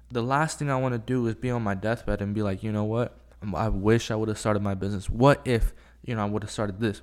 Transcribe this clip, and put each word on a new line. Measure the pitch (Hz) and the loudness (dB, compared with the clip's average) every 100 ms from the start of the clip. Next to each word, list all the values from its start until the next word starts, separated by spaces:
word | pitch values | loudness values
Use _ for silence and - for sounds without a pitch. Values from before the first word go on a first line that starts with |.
| - | -8
The | 123 | -4
last | 117 139 156 - | 0 0 0 -2
thing | 147 | -2
I | 131 | 0
wanna | 131 120 | 0 -2
do | 110 127 117 | -2 0 0
is | |
be | 110 127 | -2 -2
on | 120 | -2
my | 110 | -2
deathbed | 95 107 120 - 101 | -2 -2 -2 -2 -2
and | 101 | 0
be | 104 | 0
like, | 104 95 | 0 -2
"You | 107 | -2
know | 107 | -2
what? | 107 113 123 - - - | 0 0 -2 -6 -20 -12
Um, | 104 | -6
I | 85 110 | -2 0
wish | 104 101 117 - | 2 6 4 4
I | |
would | 110 110 | -2 -2
have | 104 | -2
started | 110 104 | 0 0
my | 101 | 0
business. | 95 98 104 - | -2 -2 -4 -2
What | 113 135 139 135 | 4 6 6 2
if, | 117 - - - - | 2 0 -2 -20 -14
you | - | -6
know, | 113 | -2
I | 101 | 0
would | 104 | -2
have | 104 | -4
started | - 101 95 | -4 -4 0
this? | 113 98 | -2 -2